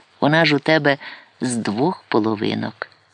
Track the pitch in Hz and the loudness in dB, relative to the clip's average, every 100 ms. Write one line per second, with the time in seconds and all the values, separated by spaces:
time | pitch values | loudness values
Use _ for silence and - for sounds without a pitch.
0 | _ - 143 160 156 143 - 156 143 139 | _ -2 2 4 4 2 2 2 2 0
1 | - - - - 127 120 113 104 165 - | -4 -18 -20 -8 -4 -2 -2 -2 -2 -2
2 | - 120 110 104 107 110 110 - - _ | -4 -2 0 -2 -2 -4 -6 -8 -16 _
3 | _ | _